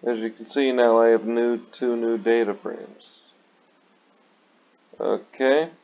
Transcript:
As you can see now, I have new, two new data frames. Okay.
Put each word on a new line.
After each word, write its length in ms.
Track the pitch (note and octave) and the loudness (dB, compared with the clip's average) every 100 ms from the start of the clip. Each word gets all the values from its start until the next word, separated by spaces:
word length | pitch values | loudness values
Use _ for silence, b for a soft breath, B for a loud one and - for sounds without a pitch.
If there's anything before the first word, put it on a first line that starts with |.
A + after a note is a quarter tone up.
As 140 | A#2+ A#2 | -4 -4
you 100 | A2 | -6
can 220 | A2 A2 | -10 -10
see 200 | - C3+ | -2 -2
now, 300 | B2 A#2+ A2+ | 2 4 6
I 80 | A#2 | 4
have 160 | A2+ | 4
new, 400 | A2 A#2 A#2+ A#2 A#2 | 2 -2 0 -2 -6
two 240 | - B2+ A#2 | -6 -4 -2
new 220 | A#2 A#2 | -2 -2
data 340 | G2+ A#2 G#2+ | 0 0 0
frames. 720 | G2+ - - - - - _ _ _ _ _ _ _ _ _ _ _ _ _ _ _ _ _ _ - | -4 -8 -12 -16 -20 -20 _ _ _ _ _ _ _ _ _ _ _ _ _ _ _ _ _ _ -6
Okay. 680 | F#2+ G#2 - - C3 C#3+ E3 - | -4 -4 -6 -2 2 2 0 -8